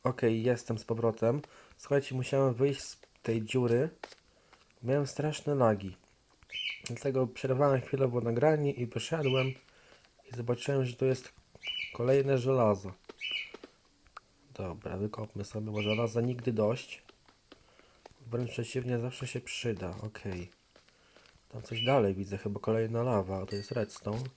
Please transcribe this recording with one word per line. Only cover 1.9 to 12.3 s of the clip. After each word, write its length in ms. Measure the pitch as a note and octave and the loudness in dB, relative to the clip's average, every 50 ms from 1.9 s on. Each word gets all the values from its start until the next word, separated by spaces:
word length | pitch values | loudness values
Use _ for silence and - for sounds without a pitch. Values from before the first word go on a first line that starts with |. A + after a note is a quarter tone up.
| C#3+ C#3+ C#3 - C3 | 0 0 0 0 -2
musiałem 380 | B2+ B2 - - C3+ C3+ C3 B2 | -2 -2 0 2 4 4 2 4
wyjść 280 | A2+ C3+ C#3+ C3+ - | 2 2 2 2 -2
z 160 | - - - - - _ _ - - | -6 -8 -8 -12 -18 _ _ -10 -4
tej 180 | - A2+ A2+ A2 | -2 -2 0 -2
dziury. 460 | A2+ - C3 B2 A#2 A#2 A#2+ C#3+ E3 - - - - - _ _ _ _ _ _ _ - - - _ _ _ A#2 | 0 0 2 4 4 4 4 4 0 -2 -10 -18 -18 -20 _ _ _ _ _ _ _ -20 -20 -20 _ _ _ -2
Miałem 240 | A#2 C3+ D3 C#3+ | 0 2 2 2
straszne 480 | B2+ - - C#3+ D3+ C#3+ - - D3 D3 | 0 -2 -2 -2 -2 -2 -2 -2 0 4
lagi. 400 | C#3 B2 A2+ G#2+ G2 G2+ F#2+ F2+ - - _ _ _ _ _ _ _ - _ - - - - - - - | 6 6 6 6 4 0 -8 -12 -12 -20 _ _ _ _ _ _ _ -20 _ -12 -8 -8 -8 -8 -6 -6
Dlatego 420 | - A#2+ A#2+ - C#3 C3 C3 C3 | -6 -6 -2 -4 0 2 2 0
przerwałem 540 | A2+ - - - C3 C3 B2+ C#3+ C#3+ C3+ B2+ | 0 -2 -6 -2 0 2 4 4 4 4 2
chwilowo 400 | B2+ - - C#3 C3+ B2+ A#2+ B2 | 0 -2 0 2 2 2 2 0
nagranie 500 | A#2 A#2 A2+ A#2+ C#3+ D#3 D#3 D3+ D3 C#3 | 0 0 2 4 4 4 4 4 2 0
i 140 | C#3 - A#2+ | 0 -2 -4
wyszedłem. 600 | A2+ - A2+ - - E3 E3 C#3+ C3+ C3 C3 C3 C3 C3 - - - - - - - - - _ - _ _ _ - | -4 -4 -6 -4 -2 -2 0 0 2 2 2 0 0 -4 -8 -16 -20 -20 -20 -20 -20 -20 -20 _ -20 _ _ _ -12
I 40 | A#2 | -10
zobaczyłem, 480 | A#2+ A#2 A#2+ B2 A#2+ - - C#3 C#3 C3 | -6 -2 -2 -2 -2 0 0 2 2 2
że 80 | B2 A#2+ | 0 0
to 120 | - C3+ | 0 2
jest 280 | C3 C3 B2+ - - _ - _ _ _ - - - - - - - - | 2 2 0 -4 -14 _ -20 _ _ _ -10 -8 -6 -6 -6 -6 -8 -6
kolejne 440 | - A#2 B2+ C3+ C#3 C3+ C#3 | -2 2 4 4 4 4 4